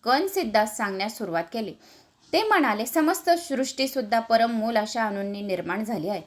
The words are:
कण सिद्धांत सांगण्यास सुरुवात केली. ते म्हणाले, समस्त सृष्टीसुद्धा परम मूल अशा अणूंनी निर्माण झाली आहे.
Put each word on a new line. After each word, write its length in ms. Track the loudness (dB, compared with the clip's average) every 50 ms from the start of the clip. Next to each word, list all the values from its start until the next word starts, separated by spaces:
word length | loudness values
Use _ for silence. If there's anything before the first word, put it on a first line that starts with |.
| 2
कण 220 | 2 2 4 2
सिद्धांत 400 | 0 -2 -2 -2 2 2 2 2
सांगण्यास 520 | 2 0 -4 -4 -2 -2 -2 -4 -4 -4 -6
सुरुवात 260 | -6 -2 -2 -2 -2 -2 -6
केली. 200 | -8 -8 -8 -10 -14 -20 -20 -20 -20 _ _ _ _ _ 0 0
ते 100 | 2 4
म्हणाले, 440 | 4 4 4 4 2 2 0 -2
समस्त 440 | -2 0 2 2 2 2 0 2 2
सृष्टीसुद्धा 920 | 2 2 2 -4 -2 -2 -2 -4 -2 -2 -2 -2 -2 -4 -2 0 0 0
परम 300 | 2 4 4 4 4 4
मूल 260 | 2 -2 -2 0 0
अशा 280 | 0 0 0 -2 -2 -2
अणूंनी 360 | -2 -2 -4 -4 -6 -6 -6
निर्माण 440 | -4 -4 -4 -4 -2 -4 -4 -4 -2
झाली 240 | -4 -4 -4 -2 -4
आहे. 120 | -4 -4 -6